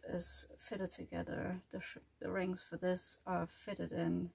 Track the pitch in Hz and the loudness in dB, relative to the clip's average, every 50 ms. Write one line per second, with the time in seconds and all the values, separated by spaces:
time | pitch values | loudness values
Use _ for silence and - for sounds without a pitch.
0 | - - 180 175 160 - - - - - - - - - 220 190 190 175 - - | -6 -2 0 0 2 2 2 0 -2 -4 -8 -12 -8 -4 -2 0 0 0 -2 -4
1 | - - 175 170 165 175 175 175 196 190 185 180 - - - 185 - - - - | -4 -2 -2 -2 0 0 0 0 0 0 -2 -2 -4 -6 -6 -6 -6 -6 -10 -12
2 | - - _ - - - 185 190 180 185 185 180 - - 170 160 180 180 180 180 | -14 -16 _ -6 -2 0 2 2 2 2 2 0 -2 -4 -2 2 4 4 4 4
3 | - - - - - - 180 175 170 - - - - 208 196 - 170 165 - 180 | 2 -2 -4 -4 0 0 2 2 2 0 -4 -8 -6 -6 -4 -2 -2 0 2 2
4 | 165 165 170 175 180 170 | 4 4 4 4 2 0